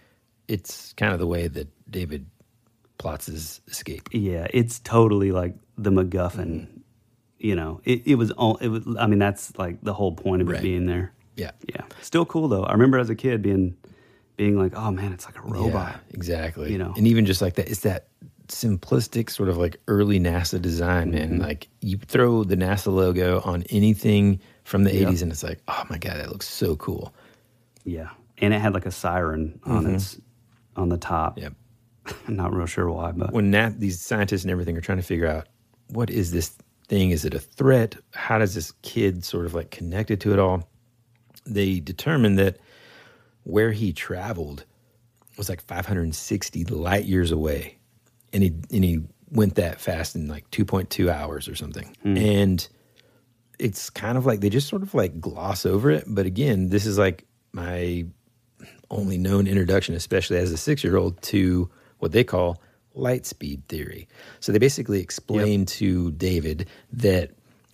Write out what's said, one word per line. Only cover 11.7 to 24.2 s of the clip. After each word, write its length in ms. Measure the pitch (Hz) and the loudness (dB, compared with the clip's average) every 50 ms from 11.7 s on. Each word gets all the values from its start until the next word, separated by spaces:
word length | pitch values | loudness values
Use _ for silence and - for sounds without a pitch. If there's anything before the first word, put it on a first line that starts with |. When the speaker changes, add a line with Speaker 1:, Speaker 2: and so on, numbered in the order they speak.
| - - - - - - | -12 -12 -14 -14 -20 -18
Speaker 2:
Still 240 | - - - 170 170 | -14 0 0 0 0
cool, 220 | - - 165 160 143 | 2 0 -2 0 2
though. 160 | 107 95 101 | 2 2 2
I 80 | - | 2
remember 260 | - 107 123 135 135 127 | 6 6 8 8 6 4
as 100 | 123 117 | 2 0
a 60 | 113 | -4
kid 260 | - - 131 120 110 | -2 -2 -2 -2 0
being, 340 | 101 101 98 95 92 90 90 _ - - - _ _ _ _ _ _ _ _ | 0 2 2 2 2 0 -2 _ -20 -20 -20 _ _ _ _ _ _ _ _
being 220 | - 104 104 101 101 | -2 0 2 2 2
like, 140 | 95 90 - | 2 0 -2
"Oh, 160 | 104 110 110 | -4 -6 -4
man, 220 | 92 90 101 98 | -4 -4 -4 -6
it's 120 | 92 87 - | -8 -10 -14
like 120 | - - - | -18 -18 -14
a 80 | - | -10
Speaker 1:
Yeah, 60 | 101 - | -8 -6
Speaker 2:
robot." 460 | 95 - - - 95 90 87 87 - - - | -2 -2 -2 -2 -2 -4 -6 -10 -14 -16 -14
Speaker 1:
exactly. 640 | - 92 87 87 87 80 80 82 82 - 73 76 | -12 -10 -6 -4 -4 -4 -4 -6 -6 -8 -6 -4
Speaker 2:
You 60 | 104 92 | -4 -4
know? 140 | 90 90 90 | -4 -4 0
Speaker 1:
And 100 | 95 107 | 4 4
even 180 | 117 117 113 107 | 6 6 6 6
just, 140 | 95 95 - | 4 4 2
like, 140 | 104 90 - | 2 0 0
that, 160 | - 92 - | -2 -4 -4
it's 100 | - - | -6 -2
that 260 | - 107 92 85 - _ _ _ - - _ _ _ - | -2 -2 -2 -2 -8 _ _ _ -20 -20 _ _ _ -14
simplistic 840 | - - - 113 101 87 - - 131 127 117 - - 117 110 - | -8 -2 0 0 0 0 0 0 0 0 0 0 -4 -4 -4 -4
sort 180 | - - 101 92 | -4 -2 0 0
of, 80 | 87 | 2
like, 240 | 85 87 82 87 - _ - | 2 0 -2 -2 -6 _ 2
early 300 | 107 101 104 104 101 95 | 4 4 4 4 4 4
nasa 420 | 87 87 85 90 87 - - 90 | 4 2 2 0 0 -2 -2 -2
design, 520 | 87 90 82 82 85 87 90 87 82 80 | -2 -2 -2 0 0 2 2 2 2 0
man. 220 | 82 78 80 80 82 | 0 -2 0 0 0
Speaker 2:
Mm-hmm. 80 | 87 | 0
Speaker 1:
Like, 260 | 87 76 76 - - _ _ _ | 0 -2 -4 -8 -10 _ _ _
you 160 | - 101 95 98 | -4 -4 -4 -4
throw 440 | - - - 123 123 120 117 113 104 | -6 -2 2 2 4 4 4 2 2
the 120 | 92 98 | 2 2
nasa 360 | 90 92 92 101 101 - 104 | 2 2 2 0 0 0 2
logo 480 | 95 95 92 92 90 92 90 90 90 92 - | 4 4 4 4 4 2 2 2 2 2 0
on 180 | 95 87 87 90 - | -2 -2 -4 -4 0
anything 720 | - 101 104 110 107 104 - 110 104 101 | 2 4 4 4 4 4 4 4 4 6